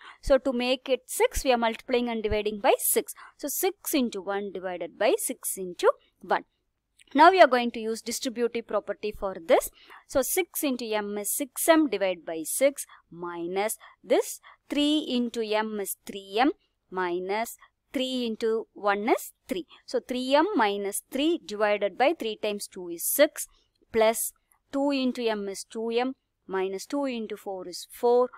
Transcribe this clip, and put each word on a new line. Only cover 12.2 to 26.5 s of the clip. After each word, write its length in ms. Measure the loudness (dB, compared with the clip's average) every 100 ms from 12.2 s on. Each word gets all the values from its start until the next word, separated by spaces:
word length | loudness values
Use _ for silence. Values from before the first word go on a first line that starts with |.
| -6
by 180 | -8
six 420 | -6 2 2 2 -8 -18 _
minus 680 | -12 -10 -8 -6 -2 -4 -6 -14 _
this 380 | 0 0 0 -8 -18 -20 -6
three 360 | 0 0 0 0
into 320 | -2 -2 -4
m 380 | -2 -2 -2 -4
is 160 | -6 -10 -12
three 320 | -14 -4 2
m 120 | 2 0 _ _ _
minus 680 | -6 -4 -4 -2 -4 -4 -10 -20 _ _
three 340 | -4 -2 -2 -4
into 420 | -2 -2 -2 -4
one 360 | -4 0 0 2
is 240 | 0 -2 -14 -8
three. 180 | -8 -8 -16 -6
So 140 | -4
three 340 | -4 -4 2
m 140 | 4 4 2
minus 480 | 2 0 -4 -6 -6
three 260 | -2 0 0 -4
divided 520 | -2 0 2 0 2
by 160 | 2 2
three 200 | -4 -4
times 260 | -4 -6 -8
two 200 | -12 -10
is 160 | -8
six, 440 | -2 4 2 2 -14 _ _ _ _
plus 400 | 2 2 2 -4 -10 _ _ _
two 200 | -2 0
into 320 | 2 0 -2
m 260 | -2 -2 -4
is 160 | -8 -10
two 240 | -8 -4
m 240 | -2 -2 -4 _ _
minus 380 | -8